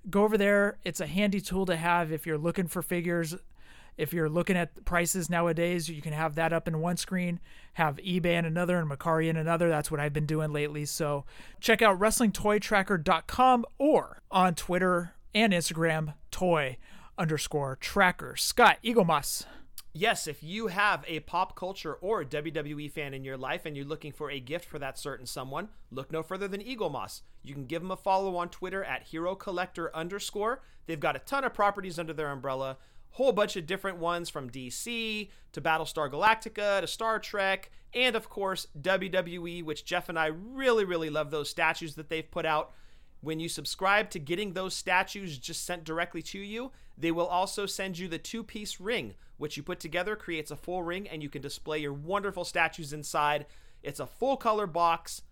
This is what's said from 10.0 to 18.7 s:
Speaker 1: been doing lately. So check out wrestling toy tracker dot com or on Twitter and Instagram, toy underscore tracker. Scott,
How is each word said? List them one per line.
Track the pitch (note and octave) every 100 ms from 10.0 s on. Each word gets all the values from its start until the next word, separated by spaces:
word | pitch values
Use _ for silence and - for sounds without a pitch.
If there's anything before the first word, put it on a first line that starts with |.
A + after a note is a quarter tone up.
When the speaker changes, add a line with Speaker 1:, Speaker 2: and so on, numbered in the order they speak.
| D3
Speaker 1:
been | D3 D3+
doing | D#3 D#3
lately. | D3 D3 D3 D3
So | - D3 C#3+ - - - -
check | - -
out | A3+ F#3
wrestling | G#3+ - A#3
toy | - G#3 G#3
tracker | - G#3 F#3 F#3+
dot | D3+ D#3+ -
com | - B3+ B3 A3+ -
or | C#4 A#3 - - -
on | F#3+ F#3 F3
Twitter | - F3+ F#3 F3 F3 - - G#3
and | A3+
Instagram, | F3 D#3+ D#3+ E3 D#3+ D#3 - -
toy | - F3+ E3 C3+ B2 - - - -
underscore | E3 D#3 - D3 C3+ C3
tracker. | - G3+ F#3 - B2+ -
Scott, | - - A3